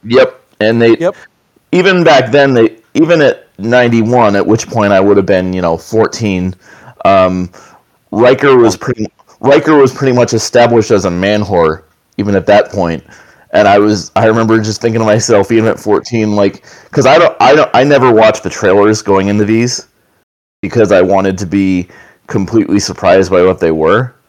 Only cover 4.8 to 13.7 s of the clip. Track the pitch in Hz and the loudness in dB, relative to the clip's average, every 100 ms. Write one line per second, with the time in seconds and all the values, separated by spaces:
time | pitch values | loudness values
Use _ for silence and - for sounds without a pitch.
4.8 | 101 98 101 98 92 95 92 92 87 82 | 0 2 2 2 2 -2 -2 -4 -4 -4
5.8 | - 110 107 - 110 92 90 90 _ - | -4 -2 -2 -2 -4 -4 -6 -8 _ -20
6.8 | - _ 95 98 92 92 90 - - _ | -20 _ 0 2 2 -2 -8 -14 -20 _
7.8 | _ _ _ 104 123 127 143 127 113 - | _ _ _ 0 2 2 2 2 2 0
8.8 | - 127 107 _ _ _ 117 139 156 151 | -8 -8 -10 _ _ _ 0 0 0 0
9.8 | 131 - 135 123 117 113 - 120 120 117 | -2 -2 -2 -2 -2 -4 -2 0 2 2
10.8 | 107 104 92 87 98 107 101 92 80 80 | 0 -2 -2 -4 -2 -2 -2 -2 -2 -4
11.8 | _ _ _ - 104 98 90 101 - 104 | _ _ _ -8 -4 -2 2 0 0 -4
12.8 | 87 80 _ - _ _ _ - 104 | -6 -6 _ -20 _ _ _ 0 2